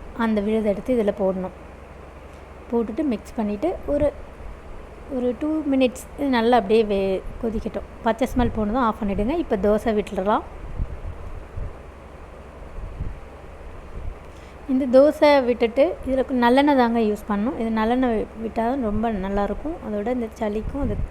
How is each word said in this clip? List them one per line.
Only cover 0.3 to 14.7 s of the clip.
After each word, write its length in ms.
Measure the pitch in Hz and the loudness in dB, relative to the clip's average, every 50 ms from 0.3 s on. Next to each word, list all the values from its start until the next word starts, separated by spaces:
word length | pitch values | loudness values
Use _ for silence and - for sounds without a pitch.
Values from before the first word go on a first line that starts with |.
| 220 208 196 | 2 2 2
விழுதை 220 | 214 220 220 208 208 | 2 0 2 2 0
எடுத்து 240 | 196 202 - - 262 | 0 0 0 0 2
இதுல 160 | 233 208 202 202 - | 2 2 2 0 2
போடணும். 340 | 196 190 185 185 185 190 - - - - - - - - - - - - - - - - - - - - - - - - | 0 0 0 0 -4 -6 -10 -12 -18 -18 -18 -18 -18 -18 -18 -18 -18 -18 -18 -18 -18 -18 -18 -18 -18 -18 -18 -18 -8 -2
போட்டுட்டு 340 | 240 233 226 226 214 320 311 285 | -2 -2 0 -2 -2 -2 0 0
மிக்ஸ் 240 | 220 202 - - - | -2 -2 -6 -8 -4
பண்ணிட்டு 320 | - 214 202 208 208 294 339 - - - - | -4 -2 -2 -2 -2 -2 -2 -2 -4 -4 -2
ஒரு, 160 | 285 294 294 285 - - - - - - - - - - - - - - - - - - - - 269 | 0 2 2 0 0 -4 -14 -16 -14 -14 -14 -14 -14 -14 -14 -14 -14 -14 -14 -16 -16 -16 -12 -8 -4
ஒரு 100 | 254 247 247 247 240 | -2 0 -2 -2 -2
டூ 80 | 302 302 311 311 285 294 269 | -2 -2 0 0 0 2 2
மினிட்ஸ் 300 | 262 262 240 - - - - - | 4 4 2 0 -4 -14 -14 -6
இது 100 | - 294 277 254 | -4 0 2 2
நல்லா 200 | 233 220 233 247 233 | 4 4 6 4 4
அப்படியே 200 | 202 196 214 226 220 208 | 4 4 4 4 4 4
வே-, 320 | 202 196 196 196 190 180 - - - - | 2 0 2 0 0 -2 -4 -8 -8 -4
கொதிக்கட்டும். 440 | - 226 202 214 - 202 - 202 - - - - - | -4 -2 -2 -2 -4 -4 -6 -8 -10 -10 -16 -2 -2
பச்சை 200 | 233 220 - 262 233 | 0 2 2 0 0
ஸ்மெல் 200 | - 254 240 233 - | 2 2 2 2 2
போனதும் 280 | 226 214 208 214 269 247 | 0 0 0 2 2 2
ஆஃப் 120 | 220 214 - | 2 0 0
பண்ணிடுங்க. 340 | 226 196 196 190 208 233 320 349 302 | -2 -2 0 0 0 0 0 0 0
இப்போ 140 | - 254 190 185 | 0 0 2 4
தோசை 280 | 208 208 214 - 247 214 208 | 4 4 4 2 2 0 0
விட்டுடலாம். 440 | 190 - 208 196 185 202 226 294 - - - - - - - - - - - - - - - - - - - - - - - - - - - - - - - - - - - - - - - - - - - - - - - - - - - - - - - - - - - - - - - - - - - - - - - - - - - - - - - - - - - - - - | 0 0 -4 0 2 2 2 2 0 -4 -12 -12 -10 -8 -4 -4 -4 -4 -4 -8 -8 -8 -8 -8 -10 -10 -10 -10 -12 -8 -8 -6 -6 -6 -8 -12 -16 -16 -18 -18 -18 -18 -16 -16 -16 -16 -16 -18 -18 -16 -16 -16 -14 -12 -10 -10 -10 -10 -8 -6 -6 -6 -6 -8 -14 -16 -16 -16 -16 -16 -16 -14 -14 -14 -14 -14 -14 -12 -12 -8 -8 -8 -10 -10 -16 -16 -16 -18 -18 -18 -18 -14 -4 -2